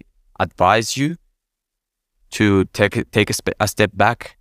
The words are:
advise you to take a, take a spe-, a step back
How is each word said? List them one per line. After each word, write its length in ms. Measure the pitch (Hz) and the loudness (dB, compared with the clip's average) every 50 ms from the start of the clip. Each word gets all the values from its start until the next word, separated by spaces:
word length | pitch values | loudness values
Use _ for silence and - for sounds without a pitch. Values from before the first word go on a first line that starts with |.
| - _ _ _ _ _ _ - | -6 _ _ _ _ _ _ -6
advise 580 | 95 87 - - 90 90 104 113 113 - - | -6 -6 -2 0 2 4 4 2 0 -2 -4
you 200 | 131 139 156 175 - _ _ _ _ _ _ _ _ _ _ _ _ _ _ _ _ _ _ _ _ _ _ | -4 -4 -6 -6 -10 _ _ _ _ _ _ _ _ _ _ _ _ _ _ _ _ _ _ _ _ _ _
to 340 | - - 107 104 98 95 92 | -4 0 2 2 4 2 2
take 300 | - - - 104 104 - | 0 0 0 0 0 0
a, 80 | 120 - | -4 -6
take 240 | - - 110 104 - | -2 0 0 0 0
a 40 | |
spe-, 260 | 110 - - - - - | -2 -6 -6 -6 -4 -2
a 80 | 104 | -4
step 240 | 101 - - 107 101 | -2 0 0 -2 0
back 440 | - 92 101 113 120 - - - - _ | 0 0 0 0 0 -2 -8 -18 -20 _